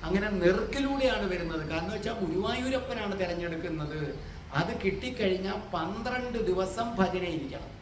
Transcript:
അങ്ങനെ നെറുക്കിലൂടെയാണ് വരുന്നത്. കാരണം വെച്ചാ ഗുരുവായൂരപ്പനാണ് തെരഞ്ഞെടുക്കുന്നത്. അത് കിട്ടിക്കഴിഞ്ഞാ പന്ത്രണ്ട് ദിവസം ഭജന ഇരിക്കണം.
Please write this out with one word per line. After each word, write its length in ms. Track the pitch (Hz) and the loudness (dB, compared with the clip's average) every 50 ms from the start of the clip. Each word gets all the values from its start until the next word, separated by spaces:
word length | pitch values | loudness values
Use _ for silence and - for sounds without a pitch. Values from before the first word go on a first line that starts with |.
| - | 0
അങ്ങനെ 240 | - 185 196 202 208 | 2 2 2 4 2
നെറുക്കിലൂടെയാണ് 960 | 196 185 175 175 190 220 226 - - 277 277 277 277 277 262 254 247 208 202 190 | 2 6 6 6 6 6 2 0 0 0 0 0 2 4 4 4 4 2 0 0
വരുന്നത്. 300 | 180 175 170 165 160 156 151 156 | 0 -2 -2 -2 -2 -2 -2 -2
കാരണം 220 | 160 160 180 190 220 | -2 -2 -2 -2 -4
വെച്ചാ 160 | 202 - 220 | -4 -2 -4
ഗുരുവായൂരപ്പനാണ് 1000 | 226 202 190 160 170 185 208 226 240 254 247 262 269 269 254 - 247 226 208 202 196 196 | -2 -2 -2 0 0 0 2 0 0 0 0 0 0 0 0 -2 -4 -2 -2 -2 0 0
തെരഞ്ഞെടുക്കുന്നത്. 800 | 185 175 170 170 175 170 170 165 175 175 160 151 147 143 151 156 147 131 - - - - - - - - 139 | 0 0 0 -2 -2 -2 -2 -2 -2 -4 -2 -2 -4 -4 -2 -2 -4 -4 -4 -6 -8 -10 -12 -12 -12 -2 0
അത് 180 | 143 175 190 240 - | 0 0 0 -2 0
കിട്ടിക്കഴിഞ്ഞാ 720 | - 196 - - - 254 - - 208 190 185 185 190 196 202 208 202 - - | 0 0 0 0 -4 -4 -2 2 2 2 2 2 0 -2 -2 -4 -4 -4 -2
പന്ത്രണ്ട് 640 | 165 160 180 202 226 233 247 247 247 247 247 233 226 196 175 | -2 -2 -2 -4 -2 -2 -2 -2 -2 -2 -2 -2 0 2 2
ദിവസം 360 | 185 185 190 185 - 226 233 233 - 185 | 4 2 2 0 0 -2 -2 -2 4 4
ഭജന 260 | 190 170 180 180 180 175 165 | 4 4 4 0 0 0 -2
ഇരിക്കണം. 360 | 156 135 135 135 - - - - - | -2 -4 -4 -8 -8 -10 -10 -12 -14